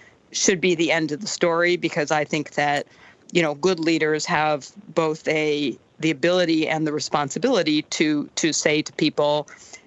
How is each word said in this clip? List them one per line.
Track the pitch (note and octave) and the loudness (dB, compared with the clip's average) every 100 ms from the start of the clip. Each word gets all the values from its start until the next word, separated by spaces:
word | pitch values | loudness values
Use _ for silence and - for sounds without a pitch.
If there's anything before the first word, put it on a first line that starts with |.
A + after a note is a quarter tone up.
| - _ _ | -20 _ _
should | - - F#3 | 0 2 2
be | F#3 | 2
the | E3 D#3+ | 2 2
end | D#3+ D#3 | 2 0
of | D3+ | -4
the | G#3 | -6
story, | - F3 E3 F3 F3 | -2 0 2 2 0
because | D#3+ E3+ D3 | -2 -4 -2
I | D#3 | -2
think | D3 D#3 D3 | 0 -4 -4
that, | - D3 C#3+ - - - - - | -2 -2 -2 -6 -18 -20 -20 -4
you | E3+ | 0
know, | D#3+ | 0
good | C#3+ F3 F3 | 0 0 0
leaders | D#3+ D#3+ D#3 D#3 - | 0 2 2 0 0
have | D#3+ D#3 D3 - - - | 0 0 -2 -6 -20 -4
both | E3 D#3+ D#3+ - | -2 0 -2 -2
a, | D#3 D3+ D3 C#3 - _ _ | 0 0 0 -2 -6 _ _
the | D#3+ | -2
ability | C#3+ F3 F3+ E3+ D#3+ D#3 | 0 2 4 2 2 0
and | D#3 D#3 | 0 -2
the | |
responsibility | D3+ - D#3 C#3+ D#3+ A#3+ A3+ D#3 D3+ | -2 -2 -2 -2 -2 0 2 2 0
to, | - - D#3 D3 C#3 | -2 0 0 0 -4
to | - E3 | -2 -2
say | - E3 D3+ | 0 0 0
to | C#3+ | -2
people, | - D3+ D3+ D3 D3 C#3+ - - - | -2 0 2 0 0 -4 -16 -20 -20